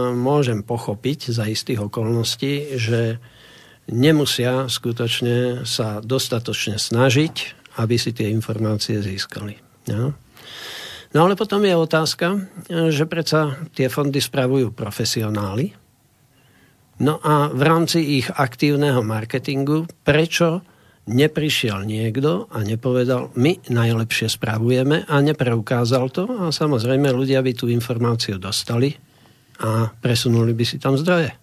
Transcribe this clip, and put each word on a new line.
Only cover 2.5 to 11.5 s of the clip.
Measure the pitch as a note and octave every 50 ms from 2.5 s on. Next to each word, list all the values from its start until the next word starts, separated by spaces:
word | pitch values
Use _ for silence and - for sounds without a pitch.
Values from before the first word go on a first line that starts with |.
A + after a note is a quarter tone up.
| C#3+ C#3+ D3 D3 C3+ B2
že | A2+ A2 A#2+ A2+ A#2 A2+ A2+ A#2 - - - - - - - - - - - _ - -
nemusia | - A#2 C3 D#3 D#3+ D3+ C#3+ - - - A#2+ B2 B2+ C3 C3+ B2
skutočne | - - - A#2+ A#2 A#2+ A#2+ A2+ - - B2 A#2+ A#2+ B2 B2 B2 B2 B2 A#2+ A2+
sa | - - A#2 A2 G#2 G#2+
dostatočne | A2 A2 C3 C3 - - B2 A2+ A#2 - G#2+ - - A2+ G2+ G#2
snažiť, | - - A#2 A#2 C3 C3+ A#2+ C#3 D#3 E3 - - - - - _ _ - -
aby | - A#2 A2 A#2+ A#2
si | - - A#2
tie | - A2 G#2
informácie | A2 A2 A2+ - G#2+ A2 A2+ G#2+ G#2+ G2+ - - A2 G#2 G2+
získali. | G2 F#2+ G2 - - - - G#2 G#2 G2+ - _ _ _ _ -
Ja? | - G#2+ G#2+ B2 C#3+ C#3+ - - _ _ - - - - - - - - - - - - - - -
No | - D3 E3
ale | F#3+ G3+
potom | F#3 A3+ G#3